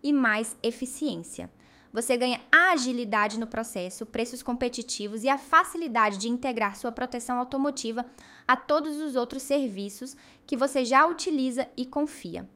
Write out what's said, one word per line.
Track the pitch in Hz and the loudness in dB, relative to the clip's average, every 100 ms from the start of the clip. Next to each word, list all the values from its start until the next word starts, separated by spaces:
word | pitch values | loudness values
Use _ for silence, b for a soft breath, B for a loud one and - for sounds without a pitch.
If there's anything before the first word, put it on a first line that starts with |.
e | 285 | 4
mais | 285 240 214 220 - | 4 4 2 -2 -4
eficiência. | 226 233 254 - 302 170 170 - 180 _ b b b | -4 -4 -8 -4 -4 -4 -10 -12 -14 _ b b b
Você | 214 233 247 | -6 0 2
ganha | 247 247 - | 2 0 6
agilidade | 311 370 330 247 240 226 214 208 220 | 8 8 4 2 -2 0 2 2 0
no | 226 | -4
processo, | 240 226 196 180 - 220 | -4 -4 -6 -6 -8 -8
preços | - 240 247 | -4 -4 -4
competitivos | - 240 247 247 220 - 208 220 | -6 -2 -2 -4 -8 -6 -6 -2
e | 247 | 0
a | 277 | 0
facilidade | 277 320 370 330 330 233 214 196 | 6 4 4 -2 -2 2 2 2
de | 226 | -2
integrar | 240 262 226 208 202 | -2 -2 -2 -4 -4
sua | 240 | -8
proteção | 233 254 247 233 247 | -6 -6 -6 -4 -4
automotiva | 247 269 285 285 226 226 247 B B B - | -2 0 -2 -2 -6 -6 -8 B B B 0
a | 262 | 0
todos | - 302 311 294 | 4 2 2 -4
os | 311 254 | -2 -2
outros | 240 262 | -2 -6
serviços | 262 285 262 190 202 196 254 - B B - | 0 0 0 -4 -8 -10 -14 -16 B B -6
que | 254 | 0
você | 269 277 | 2 0
já | 240 262 320 | 4 6 6
utiliza | 330 370 302 262 247 - - | 2 -2 0 0 -2 -6 -6
e | 254 | -6
confia. | 285 302 - 175 165 92 | -2 -4 -6 -12 -10 -12